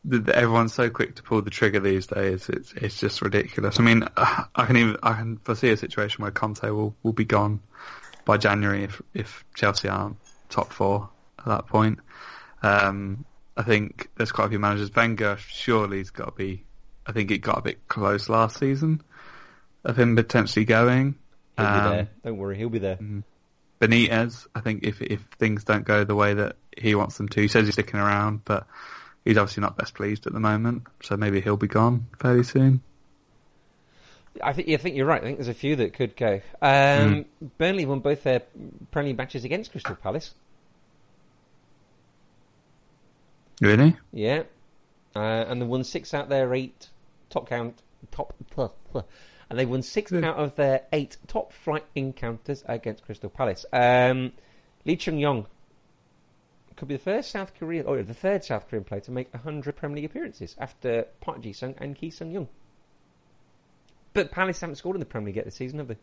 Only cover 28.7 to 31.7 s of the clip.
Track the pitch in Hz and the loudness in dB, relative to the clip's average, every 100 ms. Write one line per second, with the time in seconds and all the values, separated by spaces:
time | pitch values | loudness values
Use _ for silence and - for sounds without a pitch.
28.7 | - - - - _ - 107 101 - 101 | -20 -18 -18 -20 _ 4 4 4 0 -4
29.7 | - 101 - 104 104 - - 107 107 117 | -4 -8 -4 -4 -4 -6 -2 0 2 0
30.7 | 120 - _ - 101 104 98 101 104 104 | -4 -8 _ -6 -2 0 0 0 0 2